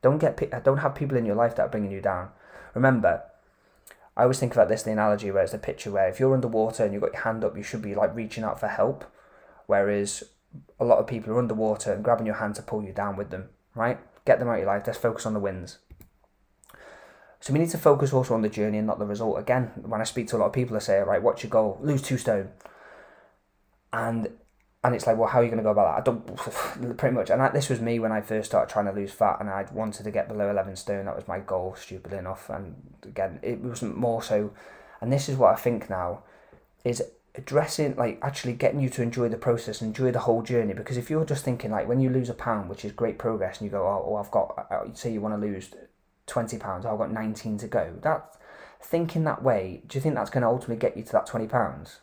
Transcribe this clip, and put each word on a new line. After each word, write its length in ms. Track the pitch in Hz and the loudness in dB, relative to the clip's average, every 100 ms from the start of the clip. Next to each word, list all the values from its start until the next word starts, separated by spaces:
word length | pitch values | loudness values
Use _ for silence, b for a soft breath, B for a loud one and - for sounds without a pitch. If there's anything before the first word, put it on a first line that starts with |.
Don't 160 | 127 151 | 4 4
get 180 | 156 - | 2 2
pe-, 140 | - 120 | -4 2
don't 180 | 135 139 | 4 4
have 140 | 147 | 0
people 220 | - 143 131 | -2 0 0
in 100 | 113 | 2
your 120 | 104 | 4
life 180 | 117 - | 2 2
that 80 | |
are 60 | - | 0
bringing 200 | 110 101 | 0 -4
you 120 | 98 | -2
down. 300 | 98 92 92 B B B B | -2 -2 -6 B B B B
Remember, 500 | - 131 123 95 82 - _ b b b b b b b - | 4 4 6 4 2 -4 _ b b b b b b b 4
I 60 | |
always 160 | 123 131 | 4 4
think 140 | 123 | 0
about 140 | 117 - | 4 4
this, 160 | 107 | 4
the 80 | - | 0
analogy 400 | 110 107 104 104 | 2 2 2 0
where 100 | 98 | 2
it's 120 | 92 | 0
the 40 | 107 | 0
picture 320 | - - - | -6 -8 -4
where 200 | 101 95 | 0 0
if 100 | - | 4
you're 140 | 131 | 4
underwater 500 | 131 123 113 110 - | 4 2 2 0 2
and 80 | 107 | 0
you've 100 | 101 | 2
got 120 | - | -2
your 80 | - | -2
hand 240 | 113 113 110 | -4 0 -2
up, 100 | - | -2
you 80 | |
should 180 | 104 117 | -8 -8
be, 140 | 104 98 | -4 0
like, 180 | 104 | 0
reaching 300 | 113 110 - | 0 -8 -4
out 160 | 110 - | -4 -2
for 80 | 107 | -4
help. 380 | - 110 135 - B B B B B B | 2 0 0 -10 B B B B B B
Whereas 580 | 196 202 202 202 - - _ _ - - _ | 2 4 2 -2 -6 -12 _ _ -20 -20 _
a 20 | |
lot 160 | 120 - | 4 4
of 80 | 110 | 4
people 240 | 117 110 | -4 -2
are 80 | 117 | 0
underwater 540 | 120 107 110 104 - | 0 0 0 0 -2
and 100 | 98 | 0
grabbing 220 | 107 117 110 | 4 4 2
your 100 | 104 | -2
hand 200 | 107 104 | -4 -4
to 60 | |
pull 220 | - 110 | -6 -6
you 80 | 101 | -6
down 240 | 92 101 98 | -4 -4 -4
with 140 | 101 | -6
them, 180 | 92 92 _ _ | -8 -12 _ _
right? 260 | - 117 120 - _ - | -2 0 -2 -8 _ 4
Get 140 | 127 | 4
them 100 | 120 | 4
out 60 | 110 | 0
of 40 | |
your 80 | 95 | 2
life. 160 | 101 104 | 0 -2
Let's 140 | 110 | 0
focus 260 | 117 110 113 | 0 0 -4
on 80 | |
the 60 | 107 | -2
wins. 380 | 98 92 87 - _ - - _ _ _ _ _ _ B B B B B B B | -2 -4 -12 -16 _ -20 -20 _ _ _ _ _ _ B B B B B B B
So 140 | - | -2
we 40 | 143 | 2
need 140 | 165 | 2
to 80 | 160 | 4
focus 340 | 156 143 139 | 6 6 6
also 220 | 135 127 113 | 2 2 2
on 80 | |
the 60 | 107 | 2
journey 280 | 107 104 107 | 0 0 0
and 80 | 107 | -2
not 140 | - | -2
the 60 | 104 | -2
result. 320 | 104 113 - | -2 -2 -2
Again, 320 | 104 123 123 - - | 2 2 2 -4 -6
when 120 | 110 | -2
I 40 | |
speak 240 | 110 - 110 | -2 -4 -2
to 100 | 117 | 2
a 0 | |
lot 80 | 95 | 2
of 80 | |
people, 220 | 135 120 107 | 2 0 -2
I 40 | |
say, 200 | - 98 | 2 2
"Right, 240 | 95 95 | 4 4
what's 180 | 113 - | 4 2
your 80 | 107 | 2
goal?" 300 | 113 107 95 | 2 2 0
"Lose 220 | 143 139 | 0 0
two 160 | 139 127 | 0 -2
stone." 300 | - 104 98 - B B B B B B B B _ _ _ _ _ | 0 0 -2 -12 B B B B B B B B _ _ _ _ _
And, 380 | 117 117 117 110 - _ _ _ _ | -4 -2 -2 -4 -8 _ _ _ _
and 100 | 123 | 0
it's 140 | 120 - | 2 2
like, 100 | 113 | 4
"Well, 100 | 113 | 4
how 120 | 123 | 4
are 40 | |
you 60 | 120 | 4
gonna 140 | 113 | 2
go 80 | 107 | 2
about 240 | 104 92 78 | 4 4 4
that?" 60 | |
I 20 | |
don't, 960 | - 117 - 92 - - - - 123 117 | 0 -2 -8 -10 -8 -6 -6 -6 -8 0
<laughs> 0 | |
pretty 160 | 135 123 | 0 2
much. 160 | 92 | 2
And 100 | 110 | 4
that, 100 | 131 | 4
this 160 | 143 135 | 2 0
was 140 | 120 | -2
me 160 | 117 117 | 0 0
when 140 | 113 | 0
I 100 | 107 | -2
first 300 | 104 107 107 | -2 -4 0
started 200 | 101 - | 0 2
trying 140 | 107 101 | 0 -2
to 60 | |
lose 200 | 98 98 | -2 -6
fat 260 | - 104 - | 0 2 2
and 100 | 104 | -4
I 160 | 98 98 | -6 -6
wanted 300 | - 110 - | -4 -6 -6
to 80 | 107 | -4
get 160 | 107 - | -4 -4
below 240 | 107 101 | -2 0
eleven 240 | 101 95 95 | 0 -2 -6
stone. 300 | - 101 98 | -6 -4 -4
That 100 | - | -8
was 120 | - | -6
my 120 | 92 | -8
goal, 360 | 98 92 92 - | -4 -4 -4 -10
stupid 380 | - 95 87 | -14 -14 -10
enough. 340 | 98 90 95 - | -8 -8 -10 -10
And 240 | - 95 - - - | -10 -10 -14 -20 -20
again, 380 | - - 95 80 | -12 -4 -4 -4
it 160 | - 120 | -6 -6
wasn't 380 | 123 117 113 87 | -6 -6 -6 -2
more 240 | 120 113 | -2 -2
so, 300 | - 107 104 B B B B B | 0 0 0 B B B B B
and 100 | 117 | 0
this 160 | 139 139 | 0 0
is 80 | 131 | 4
what 160 | 110 | 6
I 40 | - | 6
think 340 | 123 117 - | 0 -2 -4
now, 320 | 95 90 87 b b b b b _ | -6 -4 -6 b b b b b _
is 200 | 123 98 - _ _ | -6 -4 -6 _ _
addressing, 600 | - 135 143 156 - 147 - | -18 -2 0 0 -2 -2 0
like, 240 | 117 - | -2 -2
actually 320 | 139 135 127 | -6 -4 -6
getting 280 | 120 - 143 | 0 0 2
you 80 | 135 | -2
to 120 | 131 | 0
enjoy 280 | 117 120 120 | -2 0 -2
the 80 | 113 | 0
process, 440 | - 117 - 107 | 0 0 0 -6
enjoy 300 | 110 107 127 | -6 0 0
the 80 | 120 | 2
whole 240 | 120 117 | 2 2
journey. 300 | 113 120 107 | 2 0 0
Because 240 | 98 104 123 | -4 -4 -6
if 120 | 120 | -2
you're 160 | 156 156 | -2 0
just 180 | 139 | -2
thinking, 280 | - 123 - | -2 -4 -2
like, 160 | 107 - | -2 0
when 140 | 123 | 2
you 100 | 131 | 4
lose 180 | 131 123 | 2 0
a 60 | 120 | -4
pound, 340 | - 110 90 | -2 -2 -4
which 160 | 98 107 | -8 -10
is 60 | |
great 260 | - 113 - | -2 -2 0
progress, 420 | 117 110 92 - | -2 -2 -4 -4
and 60 | 104 | -6
you 60 | |
go, 160 | 98 92 | 0 0
"Oh, 180 | 98 - | 0 -2
oh, 40 | 104 | -4
I've 120 | 101 | 0
got," 380 | 110 - - - | 0 0 -4 -4
uh, 240 | 90 98 | -4 -4
say 180 | - 120 | -8 -6
you 100 | 110 | -4
wanna 180 | 107 104 | -2 -2
lose 340 | 104 95 - - - _ _ _ - | -4 -6 -10 -18 -20 _ _ _ -6
twenty 300 | - 113 113 | -4 -2 -6
pounds, 280 | - 90 110 | -6 -6 -4
"I've 120 | 107 | -2
got 140 | 110 | -2
nineteen 460 | 110 110 110 113 107 | -2 -4 -6 -6 -6
to 100 | 113 | -2
go." 260 | 120 82 82 | -2 -2 -2
That, 360 | 151 156 - - B B B B | -2 -2 -4 -20 B B B B
thinking 420 | - 165 165 165 156 | -2 0 0 0 0
that 180 | - | 2
way, 380 | 131 110 92 - - | 2 2 0 -8 -6
do 120 | 139 | -2
you 40 | |
think 140 | 151 127 | 0 0
that's 140 | 101 | -2
gonna 200 | 131 117 | 0 2
ultimately 280 | 127 - 113 | 2 -2 -2
get 180 | 127 - | -2 -2
you 80 | |
to 80 | 110 | -2
that 120 | - - | -2 0
twenty 220 | 117 107 | -4 -2
pounds? 520 | 127 98 69 - - | 0 -2 -4 -16 -20